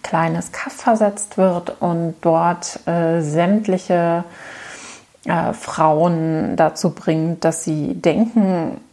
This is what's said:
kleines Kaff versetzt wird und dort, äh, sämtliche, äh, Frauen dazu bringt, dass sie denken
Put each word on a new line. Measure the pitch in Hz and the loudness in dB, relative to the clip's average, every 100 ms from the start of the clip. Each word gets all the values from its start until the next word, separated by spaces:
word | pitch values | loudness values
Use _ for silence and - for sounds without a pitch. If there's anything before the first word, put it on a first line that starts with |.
kleines | - 165 165 165 - | -2 0 0 -2 -6
Kaff | - - | -10 -10
versetzt | - - 220 208 208 - - | -4 0 2 2 0 -8 2
wird | 185 175 175 - | 2 2 -6 -4
und | 175 170 170 160 | -2 0 -2 -2
dort, | 170 165 170 175 - - - | 2 4 2 -2 -6 -8 -4
äh, | 170 165 170 | 0 2 0
sämtliche, | 151 156 175 214 214 185 - 175 170 170 175 - - - - - - - _ _ | 0 2 2 2 2 -2 0 2 2 0 -4 -14 -18 -18 -18 -16 -18 -20 _ _
äh, | - 170 - | -4 -2 -2
Frauen | - - - 160 151 175 165 160 160 - | -4 -8 2 4 4 2 2 0 0 -2
dazu | - 160 - 170 | 2 2 2 -2
bringt, | - - 160 160 165 | -2 -2 0 0 0
dass | - 156 | 0 0
sie | - 156 143 | -2 -2 -2
denken | 175 170 160 226 233 190 180 160 - - | 0 2 2 2 2 2 0 -2 -8 -20